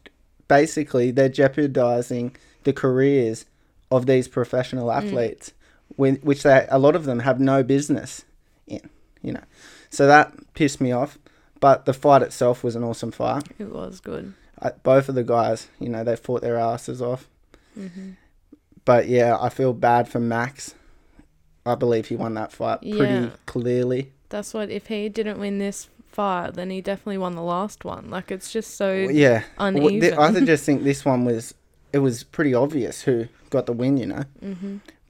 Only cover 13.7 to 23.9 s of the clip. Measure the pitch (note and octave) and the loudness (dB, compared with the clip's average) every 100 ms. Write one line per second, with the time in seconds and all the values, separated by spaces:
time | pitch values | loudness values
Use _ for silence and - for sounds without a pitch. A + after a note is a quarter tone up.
13.7 | - - F#3 - - F#3+ F#3+ _ _ - | -12 -14 -14 -12 -12 -14 -20 _ _ -8
14.7 | - - C3+ C3+ C3 A#2 A#2 A2+ A2+ - | -4 2 2 2 -2 0 0 0 -2 -8
15.7 | - C3 A#2 A2+ A2+ - A#2+ A#2+ A#2 A#2 | -12 -8 -6 -4 -4 -4 -4 -2 -2 -2
16.7 | A#2+ - B2+ B2 B2+ - _ _ _ _ | -4 -8 -8 -6 -8 -10 _ _ _ _
17.7 | - F#3+ F3+ F#3+ F#3 _ _ _ - _ | -18 -16 -16 -18 -20 _ _ _ -20 _
18.7 | _ - A#2+ G2+ B2 A#2+ A#2 B2 - C3 | _ 2 2 4 2 2 2 -2 -2 -2
19.7 | A#2 B2 A#2+ A#2+ B2 A#2 A#2 B2 - - | 0 2 2 0 -4 -2 -2 -4 -8 -20
20.7 | - _ _ _ _ _ _ _ _ - | -20 _ _ _ _ _ _ _ _ -4
21.7 | A#2+ B2 A#2 A2 A#2 A2+ A2 A2 - A#2 | -2 0 0 -2 -6 -6 -6 -8 -6 -4
22.7 | A2+ - G#3 - B2+ A#2+ - - C3 B2 | -4 -4 0 0 0 -4 -8 -10 -6 -2
23.7 | B2 B2 | -2 -2